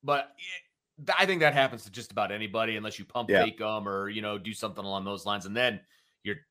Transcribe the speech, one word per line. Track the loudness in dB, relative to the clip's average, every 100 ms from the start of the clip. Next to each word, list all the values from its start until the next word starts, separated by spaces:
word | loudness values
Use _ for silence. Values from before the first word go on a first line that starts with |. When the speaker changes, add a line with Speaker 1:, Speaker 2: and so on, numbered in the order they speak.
Speaker 1:
But | -2 0 -2 _
it, | -16 -14 -16 _ _ -8 0
th-, | 4
I | 4
think | 6
that | 4
happens | 6 4 0
to | -12
just | -14 -8
about | -4 -2
anybody | -2 -4 0 0 -2
unless | -6 -10
you |
pump | -8 -6 4
Speaker 2:
Yeah. | 6
Speaker 1:
fake | 6 2
'em | -4 -2 -2
or, | -2 -4
you | -4
know, | -4 -6
do | -6
something | -6 -8 -6
along | -6 -4
those | -4 -6 -4
lines, | -4 -2
and | 2
then | 2 2 -8 _ _ _
you're | -8 -8 _